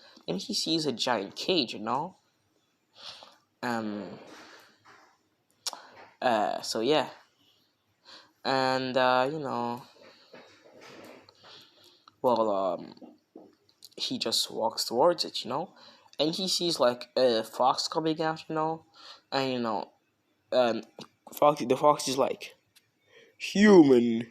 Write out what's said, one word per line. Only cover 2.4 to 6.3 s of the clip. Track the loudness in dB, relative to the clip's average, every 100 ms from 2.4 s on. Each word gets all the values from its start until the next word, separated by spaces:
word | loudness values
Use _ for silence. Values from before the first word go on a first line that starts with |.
| _ _ _ _ _ _ -20 -20 -20 _ _ _
Um, | -6 -6 -6 -8 -10 -16 -20 -20 -20 -20 -20 _ _ -20 _ _ _ _ _ _ -12 -12 -18 -20 -20 _
uh, | -2